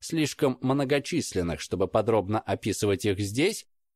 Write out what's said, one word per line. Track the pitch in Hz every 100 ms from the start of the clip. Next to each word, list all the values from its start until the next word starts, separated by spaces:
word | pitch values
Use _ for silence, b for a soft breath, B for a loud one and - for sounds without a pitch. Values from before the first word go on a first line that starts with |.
слишком | - 165 147 - 143 123
многочисленных, | 131 139 131 143 - 165 - 95 85 76
чтобы | - 92 92
подробно | 110 107 110 92 107
описывать | - 98 107 95 104 95 107
их | 95
здесь, | 101 113 180 208 - _ _